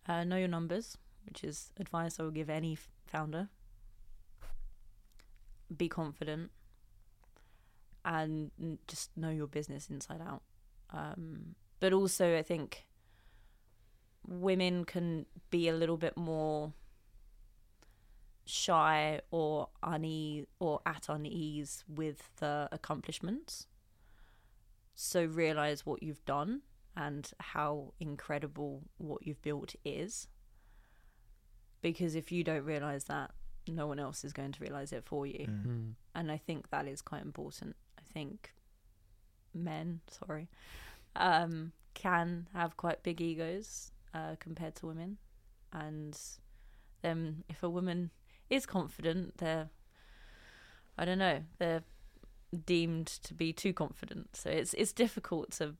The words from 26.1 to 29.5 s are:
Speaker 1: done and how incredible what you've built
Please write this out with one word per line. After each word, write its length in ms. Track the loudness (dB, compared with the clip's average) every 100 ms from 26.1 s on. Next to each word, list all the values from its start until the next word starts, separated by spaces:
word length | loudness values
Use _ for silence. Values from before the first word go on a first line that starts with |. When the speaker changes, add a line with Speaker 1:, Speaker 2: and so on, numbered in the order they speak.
| -6 0
Speaker 1:
done 360 | 0 2 -2 -6 -20 -12 -4
and 340 | -4 -4 -8 -10
how 540 | -6 0 0 0 -6 -8
incredible 840 | -6 -6 -2 -2 -2 -4 -6 -6 -12 -10
what 280 | -6 -4 -6
you've 140 | -6
built 340 | -2